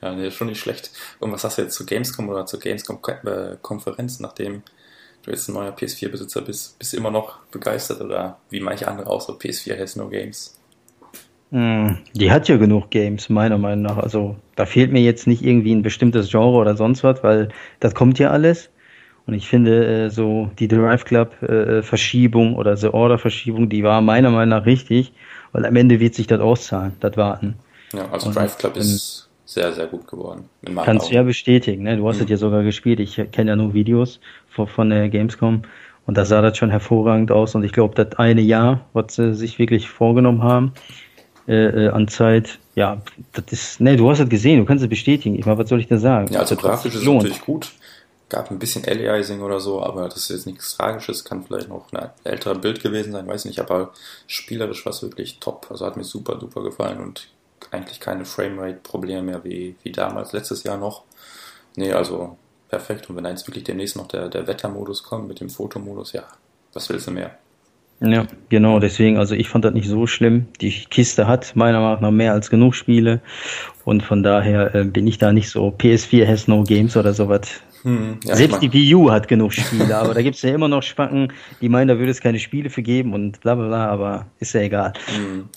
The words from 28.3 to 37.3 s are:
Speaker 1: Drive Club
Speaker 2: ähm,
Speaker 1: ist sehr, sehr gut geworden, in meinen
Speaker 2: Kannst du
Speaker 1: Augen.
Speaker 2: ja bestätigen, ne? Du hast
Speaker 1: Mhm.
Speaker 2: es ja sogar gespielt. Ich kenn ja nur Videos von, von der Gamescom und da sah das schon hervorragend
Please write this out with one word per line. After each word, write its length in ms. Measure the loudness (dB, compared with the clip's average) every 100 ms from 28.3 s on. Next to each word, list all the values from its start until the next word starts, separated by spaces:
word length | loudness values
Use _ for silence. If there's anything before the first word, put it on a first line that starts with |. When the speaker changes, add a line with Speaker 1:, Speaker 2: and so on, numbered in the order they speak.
| -2
Speaker 1:
Drive 220 | -2 -4
Club 180 | -6 -2
Speaker 2:
ähm, 60 |
Speaker 1:
ist 480 | -2 -2 -6 -14 _ _ -10
sehr, 260 | -4 -4
sehr 140 | -4 -8
gut 220 | -10 -14
geworden, 420 | -14 -14 -14 -18 _
in 100 | -8
meinen 120 | -2 2
Speaker 2:
Kannst 200 | 2 2
du 40 |
Speaker 1:
Augen. 60 | 2
Speaker 2:
ja 80 |
bestätigen, 600 | 2 0 2 2 2 -4
ne? 120 | -4 -2
Du 120 | -2
hast 80 | -2
Speaker 1:
Mhm. 60 |
Speaker 2:
es 60 | -2
ja 60 | 0
sogar 260 | 0 0
gespielt. 360 | 0 -2 0 0
Ich 220 | -2 -6 -4
kenn 160 | -2 0
ja 80 | 0
nur 200 | 0 0
Videos 440 | 2 2 0 -6 -20 -20 _
von, 180 | -8 -4
von 220 | 0 2
der 180 | 2 0
Gamescom 520 | 0 -2 0 0 0 -4 -18 -20 _ -2
und 100 | 0
da 80 | 4
sah 160 | 4
das 160 | 4 2
schon 140 | 0
hervorragend 600 | 0 2 2 4 2 4